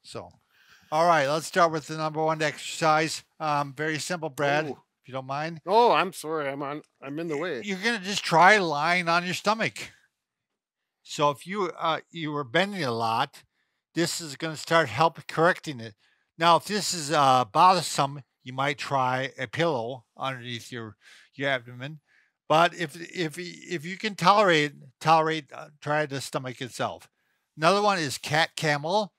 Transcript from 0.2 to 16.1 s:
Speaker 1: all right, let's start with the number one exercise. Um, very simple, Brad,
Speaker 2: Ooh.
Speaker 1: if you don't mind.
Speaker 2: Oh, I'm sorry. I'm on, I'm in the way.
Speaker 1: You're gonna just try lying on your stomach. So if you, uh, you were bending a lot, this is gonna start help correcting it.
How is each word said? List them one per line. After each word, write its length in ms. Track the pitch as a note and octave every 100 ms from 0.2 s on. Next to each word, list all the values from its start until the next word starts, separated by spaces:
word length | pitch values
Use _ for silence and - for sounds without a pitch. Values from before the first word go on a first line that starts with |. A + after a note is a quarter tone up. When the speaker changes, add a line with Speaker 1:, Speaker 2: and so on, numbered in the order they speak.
| F2 _ _ _ _ _ _
Speaker 1:
all 140 | D#3
right, 220 | F3 D#3+ C3+
let's 180 | D#3+ C#3+
start 240 | F#3+ E3+
with 140 | D#3 C#3+
the 100 | D#3
number 260 | D#3 D#3
one 180 | D#3 D#3
exercise. 800 | D3+ - - - D#3+ D#3 D#3+ - _ _
Um, 340 | D#3 D3 C#3+
very 240 | C3 D#3 D3+
simple, 300 | - F3+ D#3
Brad, 360 | C3 C#3+ D3
Speaker 2:
Ooh. 60 | D#3 B2 _ _
Speaker 1:
if 60 | -
you 60 |
don't 140 | B2+ C3
mind. 340 | C#3 D#3+ E3 E3+
Speaker 2:
Oh, 240 | G#3+ A#3+
I'm 220 | D#3 F#3
sorry. 340 | - D3+ D#3 C#3
I'm 140 | C#3
on, 180 | C#3 D3 - _
I'm 160 | C3+ D3
in 80 | E3+
the 100 | C#3+
way. 240 | F3+ B2+
Speaker 1:
You're 140 | G#3 F#3+
gonna 220 | A3 A3+
just 240 | F#3 G3
try 340 | - E3 F3+ G#3+
lying 500 | E3+ C#3+ D#3+ F3+ E3+
on 180 | E3+
your 80 | F3+
stomach. 560 | E3 G3+ A3+ E3 - - _ _ _ _ _ _ _ _ _ _ _
So 260 | - - D3
if 140 | C3+ E3
you, 240 | G3+ F3+ -
uh, 220 | E3 D3+ _
you 200 | E3 D3+
were 120 | D3
bending 400 | C3 E3 G3+ G3
a 80 | C#3
lot, 520 | A2+ A2+ A2+ C#3+ - _ _ _ _ _
this 260 | D#3+ E3 -
is 140 | D#3+
gonna 200 | C3+ D#3+ D3+
start 300 | - E3 D3
help 380 | A2 E3+ D3+ -
correcting 520 | - E3 F3 - B2+
it. 160 | A2+ _ _